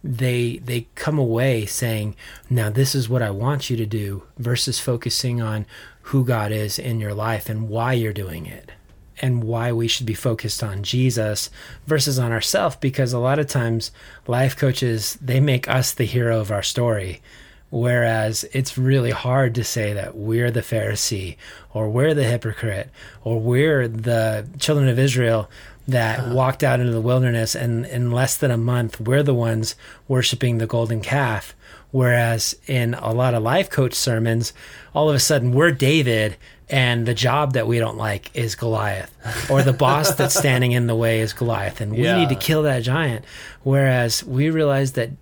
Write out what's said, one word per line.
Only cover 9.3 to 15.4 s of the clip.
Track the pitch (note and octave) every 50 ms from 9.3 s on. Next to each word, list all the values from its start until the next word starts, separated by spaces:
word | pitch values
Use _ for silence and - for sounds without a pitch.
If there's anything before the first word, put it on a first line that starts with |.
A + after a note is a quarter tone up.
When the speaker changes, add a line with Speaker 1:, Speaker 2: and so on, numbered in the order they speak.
| B2 A#2+ A2+
Speaker 1:
why | G#2+ A#2 A2+ A#2 A#2+
we | A#2 A#2 A#2
should | A2+ - - C3
be | A2 G#2+
focused | - - C3 A2+ - - A2 - - A#2
on | G#2+ G2 G2 G2+
Jesus | - - B2+ C3 B2+ A2+ A#2 A2 G#2+ G#2 - - - - - - - - - -
versus | D3 D#3 D3 C3 D3 C3+ B2+
on | B2 A#2
ourselves, | A2+ A2 - - - - G3 D#3+ C3+
because | - - C3+ C3 - C3 A#2+ B2+
a | A#2+
lot | A#2+ B2+ C#3 D3+
of | D3
times | C#3 - C3+ A#2 A#2 A2+ A2+ - - - - - - - - _
life | - A#2+ B2 C3+ C3 C3
coaches, | - D3 C3+ B2+ - C3+ B2 A2+ A2 G#2 - - -
they | C#3+ B2+ B2+
make | C3+